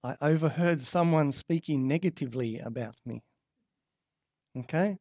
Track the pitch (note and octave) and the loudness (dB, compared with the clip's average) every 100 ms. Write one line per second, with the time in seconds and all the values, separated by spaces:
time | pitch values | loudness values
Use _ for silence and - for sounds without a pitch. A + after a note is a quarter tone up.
0 | B2 - D3 D#3+ D#3 A#2+ F3 D#3+ B2+ F3 | -8 -2 2 4 2 2 2 2 0 2
1 | E3+ D#3+ C#3+ C3+ - E3 - C#3+ C3 D#3+ | 4 4 2 -2 -2 -4 0 0 2 2
2 | F3+ - C3+ B2+ A#2 A2+ A#2 A#2 A2+ - | 0 -2 -6 -4 -4 -4 -6 -6 -8 -10
3 | B2 A#2 _ _ _ _ _ _ _ _ | -10 -10 _ _ _ _ _ _ _ _
4 | _ _ _ _ _ C3 A#2+ D#3+ G3+ F#3+ | _ _ _ _ _ -12 -4 0 0 -2